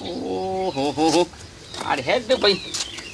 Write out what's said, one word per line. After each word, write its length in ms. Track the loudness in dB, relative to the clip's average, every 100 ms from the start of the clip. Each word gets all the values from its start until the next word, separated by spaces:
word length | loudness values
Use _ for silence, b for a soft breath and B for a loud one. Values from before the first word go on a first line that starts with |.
ઓહો 880 | -8 -6 -4 -4 -2 -2 -2 0 0
હો 180 | 2 4
હો. 180 | 6 4 -2 -18 -18 -12 -6 -2
અરે 160 | 0
હેડ 260 | 2 0 2
ને 80 | 4
ભાઈ. 260 | 4 2 -2 -8 -8 -10 -14